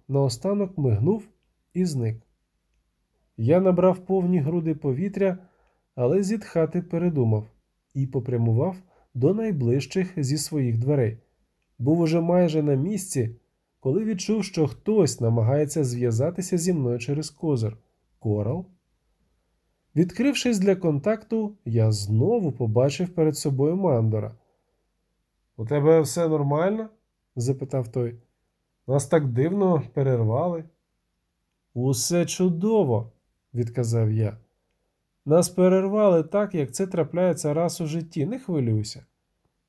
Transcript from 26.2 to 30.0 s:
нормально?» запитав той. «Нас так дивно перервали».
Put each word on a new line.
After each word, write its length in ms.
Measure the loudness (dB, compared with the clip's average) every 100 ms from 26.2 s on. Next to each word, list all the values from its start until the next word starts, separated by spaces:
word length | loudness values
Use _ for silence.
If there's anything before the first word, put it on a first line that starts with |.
| 0
нормально?» 640 | 0 0 0 0 -2 -6 _ _ _ _ -6
запитав 520 | -4 -4 -4 -6 -4
той. 280 | -4 -4 -8 _ _ _ _ _ _ -2
«Нас 200 | -2 2
так 200 | 0 2
дивно 560 | 0 0 0 2 0 -2
перервали». 720 | -2